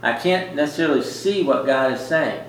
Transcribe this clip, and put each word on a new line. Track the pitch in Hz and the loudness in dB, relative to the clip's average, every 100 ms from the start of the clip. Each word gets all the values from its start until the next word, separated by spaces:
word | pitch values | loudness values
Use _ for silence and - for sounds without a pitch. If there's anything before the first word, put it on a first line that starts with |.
I | 120 | 0
can't | 117 180 185 185 143 | 0 0 0 -2 -2
necessarily | 147 156 165 135 | -2 0 2 2
see | 123 - 190 202 | 0 -4 -2 0
what | 147 123 131 | 2 2 2
God | 131 131 | 2 2
is | 120 | 0
saying. | - 160 139 92 | -2 0 0 -4